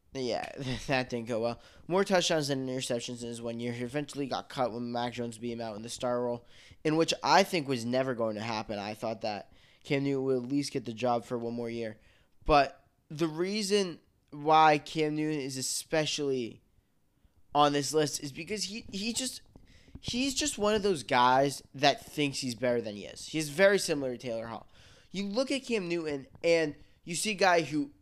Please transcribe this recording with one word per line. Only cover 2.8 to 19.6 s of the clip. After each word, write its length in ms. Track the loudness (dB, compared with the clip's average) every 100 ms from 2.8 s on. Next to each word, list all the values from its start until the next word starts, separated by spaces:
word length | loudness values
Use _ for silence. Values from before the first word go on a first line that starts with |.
| -2 -4 -4 -8
in 60 | -8
his 120 | -8
one 200 | -8 -4
year. 120 | -4
He 100 | -4
eventually 440 | -4 -4 -6 -6 -4
got 240 | -4 -6
cut 220 | -2 -2
when 200 | -2 -4
Mac 220 | -4 -4
Jones 240 | -4 -8 -6
beat 140 | -8
him 80 | -6
out 140 | -8
in 80 | -8
the 60 | -10
star 340 | -6 -2 0
role, 240 | -2 -4 -8 -20 -20 -6
in 120 | 0 2
which 180 | 2 2
I 200 | 6 6
think 240 | 6 0 -2
was 180 | -2
never 300 | 0 0 0
going 220 | 0 -2 -2
to 60 |
happen. 360 | -4 -6 -4 -6
I 160 | -6
thought 280 | -6 -6 -4
that 280 | -6 -6 -10 -20 -20 _
Cam 200 | -4 -2
Newton 200 | 0 0
would 120 | 0 0
at 140 | 0
least 220 | -2 -2
get 120 | -4
the 80 | -6
job 320 | -2 0 0
for 140 | -2 -6
one 160 | -4
more 160 | -6 -6
year. 260 | -6 -8 -10 _ _ _ _ 4
But 380 | 6 6 0 _ _ _
the 160 | -2 -2
reason 720 | 0 -2 0 2 2 2 -6 _ _ _
why 480 | -6 4 8 8 6
Cam 380 | 2 -2 0 0
Newton 240 | -2 -2
is 160 | -4 -4
especially 1040 | -4 -6 -2 0 0 0 0 0 -4 -8 _ _ _ _ _ _ _ _ _
on 180 | 4 6
this 200 | 4 2
list 300 | 2 0 -2
is 100 | -8
because 320 | -8 -8 -6
he, 200 | -6 -8 -10
he 200 | -6 -4
just, 300 | -2 -4 -8 -16 -20